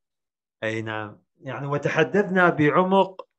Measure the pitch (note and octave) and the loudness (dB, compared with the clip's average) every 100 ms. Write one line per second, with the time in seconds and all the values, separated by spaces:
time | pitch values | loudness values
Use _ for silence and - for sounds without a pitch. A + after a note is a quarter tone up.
0 | _ _ _ _ _ _ A2 A2+ A2 G#2+ | _ _ _ _ _ _ -6 -6 -6 -8
1 | G#2+ - _ _ C3+ A#2+ C#3 C#3+ D3+ D#3+ | -10 -14 _ _ -14 -10 -6 -4 -2 0
2 | D#3+ F#3+ G3 F#3 F3 D3 D3 C#3+ F#3 G3 | 0 0 0 4 4 4 2 2 2 2
3 | F#3+ - - | 0 -4 -20